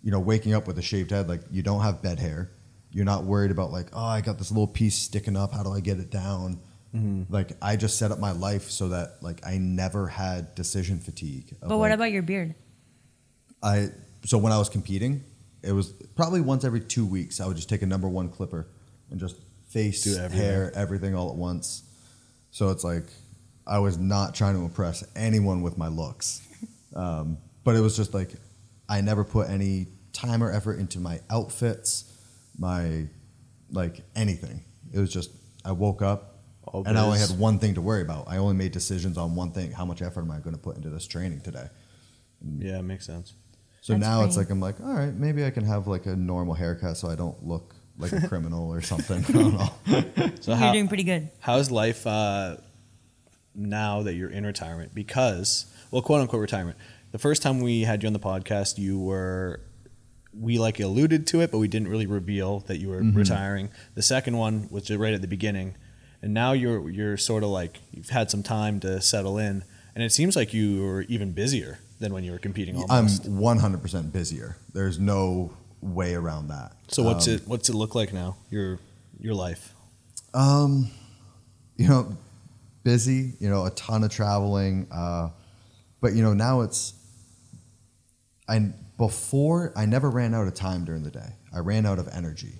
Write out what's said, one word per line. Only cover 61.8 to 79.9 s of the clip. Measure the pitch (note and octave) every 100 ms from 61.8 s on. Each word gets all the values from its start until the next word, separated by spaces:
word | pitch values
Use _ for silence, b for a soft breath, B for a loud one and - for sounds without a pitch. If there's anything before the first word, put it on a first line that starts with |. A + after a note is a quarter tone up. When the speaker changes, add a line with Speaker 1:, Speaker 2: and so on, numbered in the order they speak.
| G2+
Speaker 2:
really | A2 G#2
reveal | G2+ F2+ G2+ F#2+ G2+
that | - F2
you | F#2+
were | F#2
Speaker 1:
Mm-hmm. | A2 G#2
Speaker 2:
retiring. | G2 G2 G2 G2+ G2 B B -
The |
second | - C3 B2+ A#2+
one | A2 A2 G2+
was | G2+
ju-, | G2 G#2
right | G#2+
at | G#2
the | F#2
beginning, | F#2+ G#2+ G2 F#2+ F#2 B B B B
and | G#2
now | G#2+ B2
you're, | C3+ B2 A2+ D#2
you're | F#2+ G#2+ G2+
sorta | - A2 G#2
like, | G2 E2+ - -
you've | - -
had | B2 A2
some | G2+
time | G2+ A2 G#2+ G#2
to | F#2+ F#2+
settle | - G#2+ F#2+ G2+
in, | G#2+ G2 F2+ B B
and | -
it | A2+
seems | A#2+ E3+ F#3
like | G#2+
you | A2 G#2+ G2
were | G2 F#2+
even | F#2 A2+ G2
busier | F2 A2+ C3+ B1 - - -
than | G#2+
when | F#2+
you | F2+
were | F2
competing | G2 G2 F#2 B2+
Speaker 1:
I'm | F#2
Speaker 2:
almost. | B2 G#2+ G2 -
Speaker 1:
one | G2 A2 A2+
hundred | G2+ F2+
percent | - F2+ D#2
busier. | F#2 E2 D#2+ A1+ - -
There's | F#2+ F#2+ E2
no | G2+ G2 F#2+ F#2 F2 - - -
way | F#2+ F2+ F2+ F2
around | E2+ D#2 D2+
that. | D2 B1+ - -
Speaker 2:
So | -
what's | A2+ E2+ E2+
Speaker 1:
Um, |
Speaker 2:
it, | D#2 -
what's | A#2 -
it | A2+
look | G#2+ A#2+
like | G2+
now, | G2+ F2+ F#2+ -
your, | G#2 F#2+ F#2 - - - -
your | A2
life? | G#2 F2+ F2 - - -